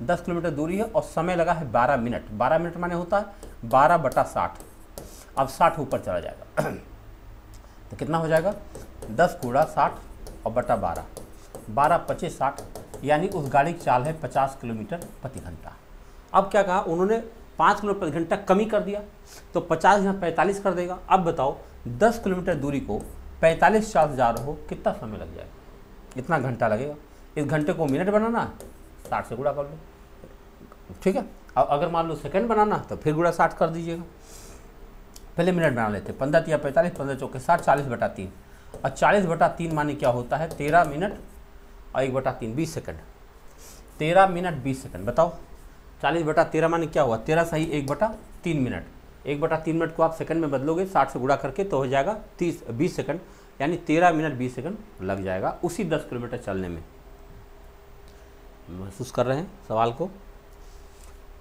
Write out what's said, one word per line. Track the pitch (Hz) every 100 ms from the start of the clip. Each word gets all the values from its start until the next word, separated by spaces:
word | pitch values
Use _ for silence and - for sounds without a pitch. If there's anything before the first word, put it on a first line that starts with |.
| 123
दस | 175
किलोमीटर | - 170 170
दूरी | 143 156 185
है |
और | 226 156
समय | 147 - 170 180
लगा | 165
है | 165 147
बारह | 117 123 139
मिनट। | 117 107 -
बारह | 107 127 160
मिनट | 170 170
माने | 175 175
होता | 175 202
है, | 208 - - - 113
बारह | 131 151 170
बटा | 135 147
साठ। | 127 117 87 - - - - - - - - -
अब | 135
साठ | - 170 156
ऊपर | 139 120
चला | 104 90
जाएगा, | 82 - - - 147
<clears throat> | - - - - - - - - - - - -
तो | -
कितना | 139 160
हो | 160
जाएगा? | 160 175 208 - - - - 120
दस | 110 175 -
गुणा | 123 127
साठ | 156 - 156 - - - - - 113
और |
बटा | 113 - 117
बारह, | 95 82 80 - - - - - -
बारह | 110 147 165
पच्चीस | - 131 170 -
साठ, | - - - - - -
यानी | 135 151 185
उस | 175 127
गाड़ी | 139 151
की | 175
चाल | - 127
है | 135 160
पचास | 156 139 135 -
किलोमीटर | 120 110 104 170
प्रति | - - - -
घंटा। | 80 82 - - - - - - -
अब | 180 196
क्या | 208
कहा | 185 185
उन्होंने? | 196 165 190 226 226 - - -
पाँच | 165 208
किलोमीटर | 208 196
प्रति | 180 151
घंटा | 165 208
कमी | - 190 220
कर | 214
दिया, | 180 202 208 - - - -
तो | 175
पचास | - 165 190 208
यहाँ | 196
पैंतालीस | 196 175 - 170 196
कर | 196
देगा। | 180 175 180 -
अब | 185
बताओ, | 170 165 135 - - - 120
दस | 120 208 220
किलोमीटर | - 180 180 160
दूरी | 139 139
को | - 104 - - - -
पैंतालीस | - 165 180 214 214
चाल | 175 151 131
जा | 120
रहे | 117 131
हो, | 156 -
कितना | 170 214
समय | - 120 107
लग | 85 82
जाएगा? | - - - - - - - -
इतना | 127 165
घंटा | 127 120 120
लगेगा। | 107 143 147 - - - -
इस | 147
घंटे | 156 151
को | 160 156
मिनट | 135 185
बनाना, | 208 220 226 139 - - - - - -
साठ | 110 -
से | 113
गुणा | 143
कर | 143
लो, | 143 156 - - - - - - - - - - - -
ठीक | 185 196
है। | - - - -
अब | 139
अगर | 143 170
मान | 170 165
लो | 156
सेकंड | 143 190 233
बनाना, | 214 214 170
तो | - 98
फिर | 156
गुणा | 151 170
साठ | 165 165 -
कर | 170
दीजिएगा। | 165 170 165 170 - - - - - - - - - - - - -
पहले | 175
मिनट | 175 160
बना | 120 107
लेते | 104 -
हैं, | -
पन्द्रह | 135 165
तिया | - 147
पैंतालीस, | 147 135 175
पन्द्रह | 170 139 131
चौके | 127 131
साठ, | 123 170
चालीस | - 139 135
बटा | 117 107
तीन। | - 95 - - - - - 139
और |
चालीस | - 156 202 180
बटा | 165 170
तीन | - 170
माने | 151 147 143
क्या | 135
होता | 123 120 139
है? | 160
तेरह | - 147 165
मिनट | 175 143 107 - - - - - - - - -
और |
एक | 135
बटा | 131 131
तीन, | 123 113 120
बीस | 160
सेकंड। | - - 80 - - - - - - - - - -
तेरह | 156 175 190
मिनट | 175 180
बीस | 147 123 131
सेकंड। | - 90 98
बताओ, | 120 165 - - - - - - -
चालीस | 139 165
बटा | 156 156
तेरह | 160 160 160
माने | 170 160
क्या | 165
हुआ? | 135 113
तेरह | - 156
सही | 165 156 160
एक | 151 135
बटा | 143 220 226 - -
तीन | 175 156
मिनट। | 123 92 80 - - - -
एक | 147
बटा | 160 160
तीन | 160 160
मिनट | 160 160
को |
आप | 160
सेकंड | 160 139 165
में | 156
बदलोगे, | 135 139 165 190
साठ | 160 139
से | 139
गुणा | 127 139
करके, | 139 131
तो | 196 143
हो | 131
जाएगा | 135 151 208 - -
तीस, | 175 - -
बीस | 117 175 -
सेकंड, | 139 160 - - - -
यानी | 139 175
तेरह | - 151 180
मिनट | 160 156
बीस | 127 123 127
सेकंड | 135 220 - -
लग | 92 95
जाएगा | 95 92 127 -
उसी | 170 165
दस | 185 - -
किलोमीटर | 123 117 123
चलने | - 95 90
में। | 85 85 - - - - - - - - - - - - - - - - - -
महसूस | 90 95 98 127
कर | 135 123
रहे | 135
हैं | 190 - -
सवाल | 110 117
को? | 117 180 - - - - - - - - - - - - -